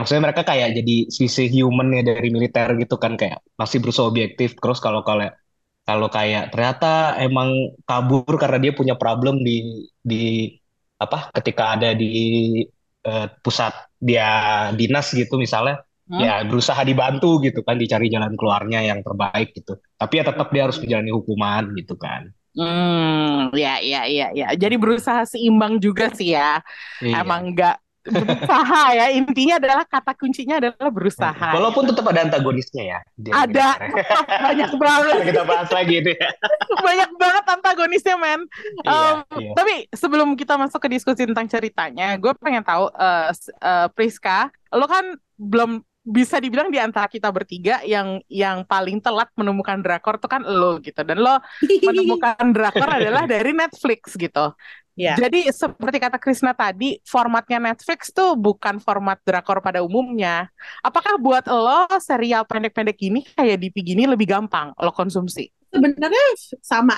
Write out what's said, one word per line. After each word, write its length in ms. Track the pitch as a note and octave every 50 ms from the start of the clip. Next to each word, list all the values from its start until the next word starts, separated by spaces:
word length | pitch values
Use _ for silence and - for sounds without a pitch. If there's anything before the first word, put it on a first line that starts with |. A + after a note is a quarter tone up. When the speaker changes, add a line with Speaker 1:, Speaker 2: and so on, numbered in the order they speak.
Speaker 1:
maksudnya 220 | A2+ - C#3+ D3+ D#3
mereka 160 | D3+ D3+ E3 E3+ F#3+
kayak 200 | D3+ C3 B2 A#2 A2+
jadi 220 | A#2 A2+ A#2 A#2 A#2 A#2 - -
sisi 300 | - C3 A#2+ - - C3 A#2+ B2+ C3
humannya 400 | C3 B2+ A#2+ B2+ C3 C3 C3 B2 A#2+ A#2+
dari 240 | A2+ A2+ A#2+ A#2+ A#2
militer 400 | A#2 A#2+ A#2+ - B2 A#2 A#2 A#2+
gitu 240 | A#2 A#2+ - B2
kan, 240 | A#2+ A#2+ A2+ A2+ G#2+
kayak 160 | G#2+ F#2 - - - _ _
masih 320 | - A2 - - C3 A2+
berusaha 240 | A#2 A2+ - B2 A2+
objektif. 480 | A2+ A#2 A2 G2+ - - B2+ A#2 -
Terus 240 | - - A#2 - -
kalau, 240 | - A2+ G#2+ G#2+ F#2+
kalau, 240 | G#2+ G#2+ G#2 G#2 G2 - _ _ _ _ _ _ _ _ _ _
kalau 240 | - G#2+ G#2+ A2 G#2+
kayak 400 | - A2 G#2+ G#2+ G#2+ G#2+ - -
ternyata 720 | - A2+ A#2 B2+ B2+ - E3+ D#3+ D#3+ D#3+ D#3+ D3+ - -
emang 320 | B2+ B2+ C3 C3 B2+ C3 C3 C3 C3 - - - _
kabur 480 | - B2+ B2 B2 B2+ C3+ C3+ B2+ - E3+ D3+
karena 160 | D3 C3+ C3
dia 160 | B2+ C3 C#3+ C#3
punya 240 | - C3+ C3 B2
problem 480 | - - A2+ A2+ A#2+ B2+ C3+ C3+ C3+ B2+
di, 400 | A#2+ A#2 A#2 A2+ A#2 A2+ A2 - - _ _
di, 560 | _ A#2 A2+ A2 A#2 A2+ A2+ A2+ A2 A2 - _ _ _ _ _ _ _ _
apa, 320 | _ G#2+ - - D#3 D3 - -
ketika 400 | C3+ - A#2+ G#2+ - A2+ A2 A2
ada 160 | G#2+ A#2+ A#2 A2
di, 160 | A2 A2+ G#2+ A2 A2+ A2+ A2+ A2+ A#2 A2+ A2+ A2+ A2+ - - _ _ _ _ _ _
eh, 280 | _ A2+ A2 A2 G#2+ G#2+ - _
pusat 320 | _ B2 - - A#2+ A2 - - - _ _
dia 320 | _ B2 A#2+ A#2+ A2+ A2 A2 G#2+ A2 G#2+ G#2 G#2+ G#2 G#2+ G#2 G#2
dinas 320 | A2 A#2 A2+ C3+ D3 C#3+ - -
gitu 240 | B2 A#2+ - C3+ C3
misalnya, 400 | A#2+ A2 - A2 A#2 C3+ D3 C#3+ - _ _ _ _ -
Speaker 2:
Hmm. 100 | F3+ F3+
Speaker 1:
ya 220 | A#2+ A2+ G#2+ G2+ A2
berusaha 380 | G#2 A#2 B2 - - C#3 C#3 C3+
dibantu 540 | C3+ C3 B2+ B2+ C3 C#3 C3+ C3 E3+ E3 D3+
gitu 220 | C#3 C3 - A#2 G#2+
kan, 160 | - A#2+ A#2+
dicari 300 | A#2 G#2 A#2 G#2+ A#2 A2+
jalan 220 | A2 A2 A2 G#2+ G#2+
keluarnya 460 | G#2 A2 G#2+ G2+ G2+ G2+ G#2+ A2+ A2+
yang 180 | A2 G#2+ G2+ G2+ F#2+
terbaik 480 | - G2 G2+ G2+ G2 - G#2+ A2 - _
gitu. 220 | F#2+ - - F#2+ - _ _ _
Tapi 180 | _ A2 A2 - D#3+
ya 40 | -
tetap 260 | D3 B2+ - C#3+ -
dia 160 | C#3 C#3 C3+
harus 80 | B2+ B2 -
menjalani 300 | - A#2 A#2+ G#2+ G#2+ A2 A2
hukuman 500 | A2+ - - G#2+ G#2 G#2 G2+ G2+ G#2+ A2 G2+ G#2 F2+
gitu 140 | E2 - F2+
kan. 380 | - - - - - - F#2+ - _ _ _ _
Speaker 2:
Hmm, 960 | D3+ E3 E3+ E3+ F3 F3 F3 E3+ E3+ E3 D#3+ D#3 D#3 D3+ D3+ D3 C#3+ C3+ B2+ -
ya, 240 | D3 D3 C3+ C3+ A2+
ya, 240 | F#2 B2+ C#3 C3+ A#2 B2
ya, 180 | D3 C#3+ C#3 G2 F#2+
ya. 140 | C#3 C3+ G2+
Jadi 240 | C#3+ F3 F#3+ G#3 A#3+
berusaha 460 | A#3 G#3+ G#3+ A#3+ A#3 - C#4 A#3 A#3+ A3+
seimbang 540 | - - A3+ A#3 A3+ A3 G#3+ G#3+ G#3+ A3 A3
juga 300 | F#3 G#3 G3 G#3 A3 A3
sih 220 | A3+ - G3 F3 E3
ya. 260 | D3 C#3+ D3+ D3 D#3+ - - - - - - - -
Speaker 1:
Iya. 220 | B2+ A#2+ A#2 E3
Speaker 2:
Emang 320 | F3+ F3 E3+ E3+ F3+ F3+ F3+
nggak 240 | E3+ F3+ F3 - - _ _ _ _ _ -
berusaha 720 | A3 F3 - - - B3 - - D4+ D#4 D4 B3 F4+ D#4+ D4 C4+ B3
ya. 80 | A3+ A#3 C4+ C4+
Intinya 480 | C4+ C4+ C#4 B3+ B3+ C4+ D#4 E4+ E4
adalah, 240 | C4+ C4 C4+ C#4+ E4
kata 320 | - - C4+ - C4+ B3+
kuncinya 400 | - - B3+ C4 - B3+ A#3+ D4+
adalah 320 | D#4 A#3+ A#3+ A#3 _ C4 D4
berusaha. 600 | A#3 F#3 F3 G3+ - - F#3+ D#3+ D3+ - E3+ E3 D#3+
Speaker 1:
Walaupun 400 | E3 G3+ A3+ A3 C4+ C4+ B3 A#3
tetap 160 | B3+ A3 A3
ada 160 | F3+ E3 E3
antagonisnya 580 | D#3 D3+ C#3+ C3+ C3+ B2+ B2+ B2+ - - C3 G#2+
ya. 160 | F2+ F2+ F2+ - _ _
Dia 180 | - G#2+ A3+ G3+ C#4+ C#4+
Speaker 2:
Ada, 220 | A#3+ G#3+ C4+ C4+ C4+ C4+
Speaker 1:
militer. 400 | - G3 - C#4+ D#4 - - D#4 D#4 D#4 - D4 - C#4 C4+
Speaker 2:
banyak 220 | C#4+ C#4+ C#4 - D4 C4
banget. 320 | D4+ C#4+ D4 D4 D4 D4+ C#4+ A3 F3+ E3+
Speaker 1:
Kita 120 | F3+ F3+ E3+
bahas 240 | D#3+ E3+ E3+ F3 E3
lagi 240 | F#3 F3+ F#3 E3+ E3+
itu 160 | E3 D3+ F3 E3
ya. 120 | - E3+ E3 - - - G#3+ D5+
Speaker 2:
<laughs> 280 | D5+ - - G#4+ G4 F#4+ F4+
Banyak 220 | F4+ F#4 F#4+ E4+ E4+ F4
banget 240 | F4+ F4+ F4+ G4+ G4+ F#4+ F4+
antagonisnya, 600 | F#4 F#4 F#4+ F#4 E4+ E4+ E4 F4 - - G4 F#4
men. 240 | F4+ E4 D#4 D#4 D#4+ F4 D#4 - - - G#4+ G#4 F#4
Speaker 1:
Iya, 80 | - -
Speaker 2:
Em, 280 | D4 D#4 D#4 D#4 D#4 D4+ C#4+ - D#4 D4+ A2
Speaker 1:
iya. 60 | G#2 G#2+
Speaker 2:
tapi 200 | - F#4+ G#4+ G4 D4 - - -
sebelum 400 | - - D#4 D4 D4+ D4+ D4 C#4+
kita 240 | B3 C#4+ - D4
masuk 220 | C#4 C4+ C#4 - D4+
ke 80 | - C4+
diskusi 360 | B3 B3+ - - C4 G#3 B3+ A3+
tentang 160 | A3+ A3+ A3+
ceritanya, 720 | G#3+ - A3+ A3 A3 - - E3 D#3 A#2+ E3 F#3 G3 G3+
gue 160 | F#3+ F#3+ B3 C4+
pengen 320 | - - D4+ C4 A3+ G#3+
tahu, 240 | - E3+ F3 G3 - -
eh, 360 | - F#3+ F#3 F3+ E3+ D#3+ D#3+
s-, 220 | F3 - - -
eh, 360 | - _ - F3 F3+ F3 F3 E3+ -
Priska, 560 | - A3 A3+ G#3+ - - G3+ F#3 G3 A#3+ C#4+ - _ _ _ -
lo 160 | A#3+ C#4 D4
kan 160 | F4 F#4+ F#4+ F#4 F4+ - _ _ _
belum 480 | - G#3 G3+ G#3 A#3 A#3 A#3 A#3 A3+ - _ _ _
bisa 400 | _ A#3 G#3 B3 B3+ - - C#4
dibilang 320 | A#3+ C4 A3 C#4 D#4 G4 C#4+
di 60 | C4+
antara 260 | A3+ A3 G#3+ A3 G#3
kita 240 | G3+ - A3 G#3 G#3
bertiga 540 | F#3+ F#3+ - - F3+ F3+ E3+ G3 B3 A3+ -
yang, 320 | F#3 G#3+ G3+ G3 G3 F#3+ F#3+ -
yang 380 | _ - G3 G3 G3 F#3+ F#3 F#3
paling 320 | - G3 F#3+ F#3+ F#3 G3
telat 320 | G#3+ - B3 A3+ G#3+ A#3 - _
menemukan 420 | - G#3+ G3+ G3 G3 F#3+ - G3 G3 F#3+
drakor 340 | F#3 F3 E3+ - A3 G#3+
tuh 140 | G#3+ - -
kan 100 | C4 B3+
lo 380 | B3 - G3+ F#3 F3+ F3+ E3+ D#3+
gitu. 240 | C3 D3+ - - D3+
Dan 160 | D#3 D#3+ F#3+
lo 160 | A#3 B3+ C4+ C4 - - - -
Speaker 3:
<laughs> 240 | - C4+ G4 F#4+ -
Speaker 2:
menemukan 600 | G4 F#4+ F#4 F#4+ E4+ F4 F4 B3+ A#3+ A3+ - A#3+ B3
drakor 400 | A3+ A3+ A3 G#3 - G3+ C4+ D4+
adalah 380 | D#4 B3 G#3+ G#3+ A3+ C#4 E4+ B3
dari 220 | A3+ G#3 A3+ C4+ D4+
Netflix 600 | D#4+ D#4+ D#4+ - - - C4 A3+ - - - -
gitu. 400 | G3 E3+ E3 - C#3+ D3+ D3 D3 _ - - - - _ _ _
Speaker 3:
Iya. 200 | - F3+ E3 D3+
Speaker 2:
Jadi 320 | - B3 B3 B3 F4+ F4
seperti 500 | C4+ C4 - E4+ D4 - _ A3 B3+ A#3+ C#4
kata 180 | B3 B3 B3
Krisna 340 | B3 - C4+ C4 - - B3+
tadi, 460 | B3 - A3+ G3+ F#3 F#3 B3 C#4 - - _
formatnya 560 | - - B3 A#3 A#3 A#3 A3+ A#3 - B3 A#3
Netflix 500 | A#3 A3+ A#3 - - - E4 - - -
tuh 220 | - - F#4+ F#4 E4
bukan 440 | A#3+ G3+ G#3 G3 - - G#3+ G3+ G#3
format 400 | - - G3+ G3+ G3 G3 F#3+ -
drakor 380 | _ - F3+ F3+ - - G3 F#3+
pada 200 | F#3+ F#3+ F3+ F3+
umumnya. 680 | F3+ E3+ F#3+ A#3+ C4 B3 B3 A3+ G3 F3 E3+ E3+ F3+ - _ _ - - - -
Apakah 380 | - B3+ - E4+ - G#4 G#4 E4+
buat 260 | A#3 C4 C4 B3+ B3+
lo 400 | - B3+ A#3 A3+ A#3+ C#4 E4+ F#4 F4 F#4+ F#4+
serial 440 | - - C#4+ A#3 A#3 A#3 A#3+ A3 A3
pendek-pendek 520 | - - A3 A3 A3 - A3+ G#3+ G#3+ G#3
gini 240 | - G3 F#3+ G#3 C4 -
kayak 320 | - _ - C#4 A#3 G3+ F#3
D 60 | F3+ F#3+
P 140 | - G3+ F3+
gini 200 | E3+ F3+ G3 B3
lebih 220 | C#4 B3+ G#3 A3
gampang 460 | E3+ G3 G3 G#3+ G#3 - E3 D3 D3 C3+
lo 140 | - - F3
konsumsi? 600 | - - F3+ G3 F3+ F#3+ F3+ F3 - E3 B2+ - _ _ _ _
Speaker 3:
Sebenarnya 560 | - - C4 C#4+ C#4+ C#4+ D4+ D#4+ F#4+ B4 C#5+ C#5 A4+ - - - -
sama 400 | - _ - C4 A3+ A#3 B3 A3